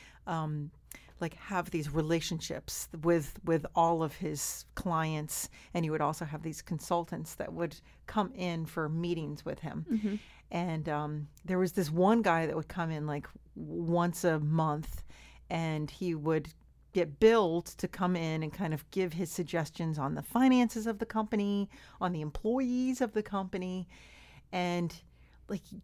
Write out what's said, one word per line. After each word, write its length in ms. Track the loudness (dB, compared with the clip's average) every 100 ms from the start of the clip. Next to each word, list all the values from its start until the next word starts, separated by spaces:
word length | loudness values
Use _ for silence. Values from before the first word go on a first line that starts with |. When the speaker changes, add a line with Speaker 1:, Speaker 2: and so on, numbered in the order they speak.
| -20 -16 -6
Speaker 1:
um, 440 | -4 -2 -4 -6 -12 -20 -20 -20 -6
like, 140 | -6 -6
have 360 | -4 -4 -2
these 180 | -2 0
relationships 960 | 0 2 0 0 -6 -6 -8 -8 -10 -8 -2
with, 380 | 4 4 2 -6 0
with 200 | 0 2 4
all 280 | 4 4
of 100 | 0 -2
his 500 | -6 -4 -6 -6 -10 -6
clients, 760 | 0 0 0 -2 -4 -6 -8 -12 -6
and 120 | -2 0
he 40 |
would 120 | 2
also 240 | 0 0 -6
have 180 | -6
these 180 | -8 -10
consultants 720 | -6 -8 0 0 0 -6 -8 -8
that 180 | -8
would 220 | -4 -4 -6 -18 -20 -4
come 260 | -2 -2 -2
in 300 | -4 -2 -4
for 240 | -4 -2
meetings 540 | -2 0 -2 -4 -6 -8
with 140 | -8
him. 260 | -6 -8 -2
Speaker 2:
Mm-hmm. 240 | 0 0 -4 -8 -20 -8
Speaker 1:
And, 380 | -4 -2 -2 -2
um, 380 | -2 -2 -6 -8 -12 -2
there 120 | 2
was 140 | 2
this 180 | 2 0
one 320 | 4 6 6
guy 240 | 6 4 2
that 100 | -2
would 120 | -4
come 240 | -4 -4
in, 160 | -2 -2
like, 200 | -4 -6 -16 -18 -14
once 680 | -8 -4 0 2 2 2
a 160 | 2 2
month, 640 | 2 2 2 0 -4 -8 -10 -16 -20 -20 -6
and 400 | -2 -2 -2 -4
he 240 | -4 -2
would 360 | 0 2 2 0 -12 -20 -20 -4
get 280 | 0 0 8
billed 460 | 8 8 6 2 -2
to 220 | -6 -6
come 260 | 0 0 2
in 260 | 0 -2
and 120 | -4
kind 200 | -4 -2
of 160 | -2 -4
give 200 | -2 -2
his 160 | -2 -4
suggestions 720 | -4 -2 -2 -2 -2 -4 -2
on 160 | -2 -4
the 80 |
finances 640 | -2 4 8 8 6 2 -4
of 120 | -4
the 60 | -2
company, 640 | -2 0 0 2 0 -2 -6 -20 -4
on 140 | -2
the 80 | -2
employees 800 | -4 -2 0 2 2 2 0 2
of 100 | 0
the 100 | 0
company. 640 | -2 -4 -4 -4 -4 -6 -8 -12 -20 -20 -20 -20 -8
And 420 | -2 0 0 -2 -4 -18 -20 -20 -20 -8
like, 140 | -8
he, 180 | -8 -16